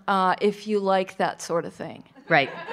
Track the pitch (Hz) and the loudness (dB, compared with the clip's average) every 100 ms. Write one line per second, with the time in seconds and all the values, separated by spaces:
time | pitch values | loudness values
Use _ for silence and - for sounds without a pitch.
0 | - 196 185 180 208 202 214 208 196 190 | -2 2 2 2 0 0 -2 0 2 2
1 | 185 - 175 - - 170 151 - - 113 | 0 -2 -2 -2 -4 -4 -4 -10 -12 -14
2 | - - - 160 135 - - | -20 -14 2 4 4 -4 -4